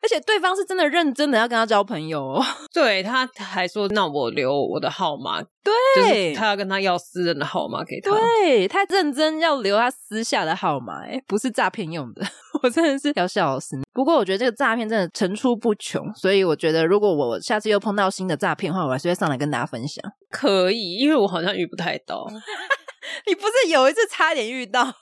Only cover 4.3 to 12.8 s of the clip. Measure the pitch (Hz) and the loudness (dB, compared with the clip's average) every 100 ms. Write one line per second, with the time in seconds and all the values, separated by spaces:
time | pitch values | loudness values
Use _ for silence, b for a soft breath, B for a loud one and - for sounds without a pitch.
4.3 | 131 131 143 127 92 156 - 175 147 131 | 0 0 0 0 -2 -4 -2 -4 -4 -6
5.3 | - - _ 403 453 523 523 466 233 175 | -6 -8 _ 0 2 4 6 6 4 0
6.3 | 147 214 202 190 196 190 175 - 180 175 | 0 0 0 -2 0 0 0 -4 -4 -2
7.3 | 147 147 180 - - - - - 415 453 | -2 -2 -4 -4 -6 -8 -6 0 2 4
8.3 | 453 370 240 185 381 403 381 302 262 311 | 4 4 4 2 0 2 2 0 0 0
9.3 | 311 330 277 196 208 247 - - 214 226 | 2 0 0 2 2 2 -2 -8 -6 -2
10.3 | 233 160 180 185 143 117 73 - 262 - | 0 0 0 0 -2 -6 -12 -10 -10 -4
11.3 | 208 262 220 190 - 165 165 123 - 196 | -4 -2 -2 -2 -2 -8 -8 -10 -10 -12
12.3 | - - 294 247 277 | -12 -10 -2 0 2